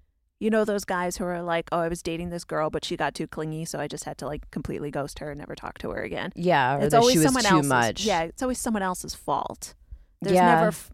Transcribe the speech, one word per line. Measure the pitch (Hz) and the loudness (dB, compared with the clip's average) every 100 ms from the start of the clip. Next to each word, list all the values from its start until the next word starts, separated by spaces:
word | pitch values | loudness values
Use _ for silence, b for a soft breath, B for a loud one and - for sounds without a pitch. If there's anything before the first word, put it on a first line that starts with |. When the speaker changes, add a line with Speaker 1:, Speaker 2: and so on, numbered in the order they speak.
| _ _ _ - | _ _ _ -4
Speaker 1:
You | 214 | 0
know | 220 214 | 2 2
those | 202 | 0
guys | - 180 180 - | -2 -2 -2 -4
who | 175 | -6
are | 175 | -4
like, | 175 170 - | -2 -2 0
"Oh, | 170 | -2
I | 165 | -2
was | 175 | -4
dating | - 165 175 | -6 -6 -6
this | 170 | -8
girl, | - 156 156 | -6 -2 -2
but | 156 | -2
she | - 175 | -6 -4
got | 143 | -4
too | - 156 | -4 -8
clingy, | - 156 156 165 | -6 -6 -6 -8
so | 156 | -6
I | 147 | -8
just | 151 - | -8 -10
had | 143 | -10
to, | 135 | -8
like, | 151 - | -10 -8
completely | - - 120 147 | -8 -6 -6 -6
ghost | 143 143 - | -6 -6 -8
her | 151 | -12
and | 143 | -12
never | - | -12
talk | - - - | -12 -12 -10
to | - | -8
her | - | -6
again." | - - - - | -6 -6 -8 -2
Speaker 2:
Yeah, | 175 151 127 139 | 2 4 4 2
or | |
Speaker 1:
It's | 147 | 4
Speaker 2:
that | 233 | 6
Speaker 1:
always | 247 | 6
Speaker 2:
she | 165 | 6
was | 156 | 4
Speaker 1:
someone | 254 | 4
Speaker 2:
too | 214 185 | 4 4
Speaker 1:
else's, | 143 | 4
Speaker 2:
much. | 127 113 - 208 | 4 4 0 0
Speaker 1:
yeah, | 170 | 0
it's | 165 - | -2 -4
always | 254 247 | -4 -2
someone | 247 214 | -2 -2
else's | 190 180 165 | -2 -4 -8
fault. | - - 143 - - - - - - _ - | -10 -4 -4 -4 -10 -14 -16 -20 -20 _ -8
There's | 196 180 | 4 6
Speaker 2:
Yeah. | 175 165 | 8 8
Speaker 1:
never | - | 4
f-, | 160 - | 0 -12